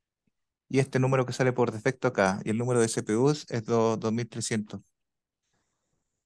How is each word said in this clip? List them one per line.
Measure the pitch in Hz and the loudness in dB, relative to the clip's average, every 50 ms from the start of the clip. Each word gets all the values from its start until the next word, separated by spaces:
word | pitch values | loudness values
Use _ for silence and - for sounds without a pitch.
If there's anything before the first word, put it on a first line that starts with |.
| _ _ _ _ _ _ _ _ _ _ _ _ _ - | _ _ _ _ _ _ _ _ _ _ _ _ _ -4
y | - 131 | 0 0
este | 131 - - 135 | 0 0 0 0
número | 127 131 135 131 127 | 0 2 2 2 0
que | 123 123 | 0 0
sale | - 131 127 120 | 0 0 0 2
por | - 120 117 110 | 2 0 0 -2
defecto | 110 - 135 131 - - 127 | -2 -2 -4 -4 0 -2 -2
acá, | - - 101 95 95 104 - | 2 2 2 2 2 0 -2
y | - | -4
el | 107 113 | -2 -2
número | 120 123 123 123 | 0 0 2 2
de | 113 113 | 2 2
C | - 127 113 | 2 -2 -2
P | - 107 | 0 2
Us | 110 127 143 151 147 - - | 2 4 2 2 0 -4 -6
es | - 117 110 | -6 -6 -2
do-, | - 117 117 113 113 113 | 0 2 2 2 2 2
dos | 107 - 110 110 | 0 -2 -2 -2
mil | 117 120 123 | -2 -4 -6
trescientos. | - 120 113 - 120 110 104 - - 101 - _ _ _ _ _ _ _ _ _ _ _ _ _ _ _ _ _ _ _ _ _ _ _ _ _ _ _ _ | -6 -8 -6 -4 -4 -4 -4 -6 -10 -14 -16 _ _ _ _ _ _ _ _ _ _ _ _ _ _ _ _ _ _ _ _ _ _ _ _ _ _ _ _